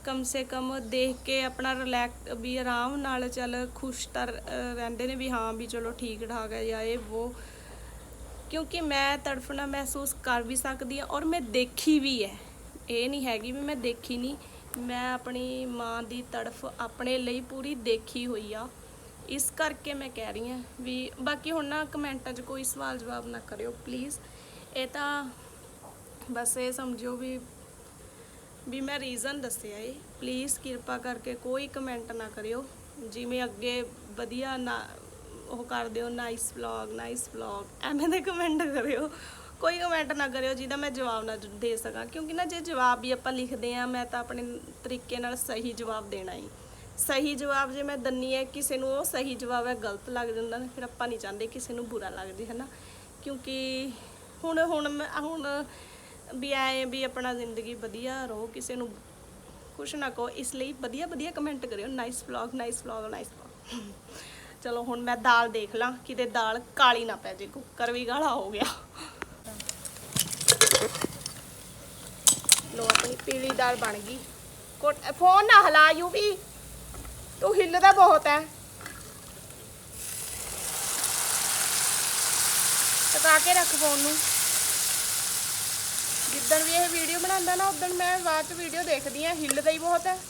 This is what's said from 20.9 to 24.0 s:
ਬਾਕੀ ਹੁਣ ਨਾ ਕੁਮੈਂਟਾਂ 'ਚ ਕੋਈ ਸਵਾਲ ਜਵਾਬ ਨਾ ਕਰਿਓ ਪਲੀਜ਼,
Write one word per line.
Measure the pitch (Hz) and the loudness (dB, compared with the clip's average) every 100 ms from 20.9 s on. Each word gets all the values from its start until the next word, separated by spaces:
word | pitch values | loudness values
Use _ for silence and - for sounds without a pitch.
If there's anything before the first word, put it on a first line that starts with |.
| 254 254 - | -6 -6 -4
ਬਾਕੀ | 262 285 311 | -2 -2 -2
ਹੁਣ | 330 | -2
ਨਾ | 285 302 | -2 -2
ਕੁਮੈਂਟਾਂ | 302 302 294 262 254 | -4 -4 -4 -6 -8
'ਚ | 247 | -8
ਕੋਈ | 254 269 | -8 -6
ਸਵਾਲ | 262 269 269 254 | -4 -4 -6 -6
ਜਵਾਬ | 226 120 117 | -6 -8 -8
ਨਾ | 117 | -12
ਕਰਿਓ | - 202 233 | -12 -8 -8
ਪਲੀਜ਼, | 233 - 247 | -8 -8 -6